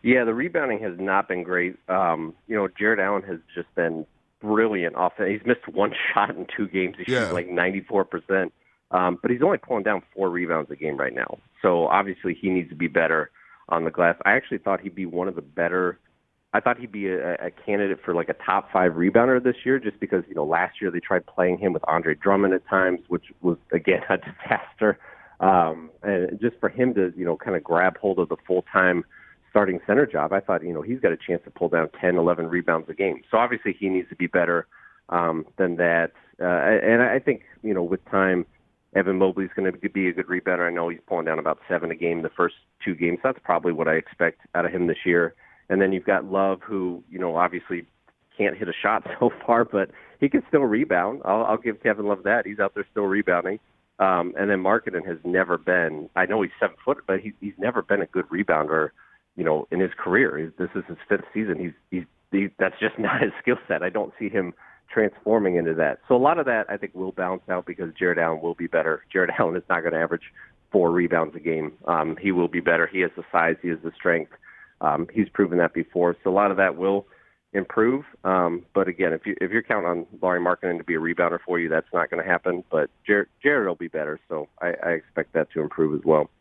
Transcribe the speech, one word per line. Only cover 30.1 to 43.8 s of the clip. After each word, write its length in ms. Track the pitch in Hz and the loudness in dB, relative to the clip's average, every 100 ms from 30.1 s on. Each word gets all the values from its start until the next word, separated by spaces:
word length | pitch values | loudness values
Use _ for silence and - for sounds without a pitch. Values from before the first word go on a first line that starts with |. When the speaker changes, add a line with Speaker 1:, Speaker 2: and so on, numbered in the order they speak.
| 82 76 | 0 0
Speaker 1:
I 80 | 98 | -2
thought, 220 | - 87 | 0 -2
you 100 | 82 | -2
know, 80 | 82 | -8
he's 180 | 76 127 | -6 0
got 140 | 92 | 0
a 40 | 80 | 0
chance 240 | - 87 - | -4 -4 -6
to 40 | |
pull 200 | - 87 | -4 0
down 180 | 82 80 - | 2 0 0
ten, 160 | 90 90 | 0 4
eleven 300 | 85 85 82 | 2 2 -2
rebounds 420 | 87 85 82 80 | -2 0 -2 -2
a 40 | |
game. 280 | 80 98 65 _ | -4 -2 -2 _
So 60 | 113 | 0
obviously 340 | 120 120 107 | 0 -2 -4
he 160 | 85 98 | -4 -2
needs 220 | 92 87 | -2 -4
to 60 | - | -6
be 120 | 85 | -2
better, 400 | 90 85 85 - - - _ - | 0 2 0 -2 -18 -20 _ -4
um, 360 | 87 85 80 78 - | 0 0 -2 -6 -2
than 200 | 92 85 | -2 2
that. 340 | 87 85 82 - _ - | 2 2 0 -6 _ -6
Uh, 40 | 90 | 0
and 560 | 87 78 107 104 117 | 2 4 4 4 4
I 180 | 123 127 | 4 2
think, 240 | 139 117 - - | 0 -4 -8 -10
you 100 | 110 | -4
know, 80 | 95 | -2
with 200 | 87 92 - | -2 -4 -2
time, 340 | 98 95 90 80 _ _ _ _ 98 | 0 2 0 -2 _ _ _ _ 0
Evan 200 | 92 92 | 0 2
Mobley's 320 | 95 92 92 - | 2 2 -4 -2
gonna 160 | 95 | -4
be 380 | 87 98 98 92 | -4 -6 -2 -2
a 40 | |
good 140 | 87 85 | -2 -4
rebounder. 400 | 90 95 90 87 | -4 -2 0 0
I 40 | |
know 160 | 87 85 | -2 -4
he's 100 | 85 _ | -6 _
pulling 180 | 87 80 | -4 -2
down 140 | 80 | -2
about 200 | 76 76 - | -2 -4 -4
seven 200 | 90 82 | -4 -4
a 40 | 80 | -4
game 260 | 85 85 | -2 -2
the 80 | 82 | -4
first 260 | - 85 - _ _ | -2 -2 -2 _ _
two 120 | - 80 | -6 -2
games. 240 | 85 87 | -2 0
That's 160 | 131 - - | -2 -2 0
probably 260 | 87 87 | 0 2
what 160 | 80 | 0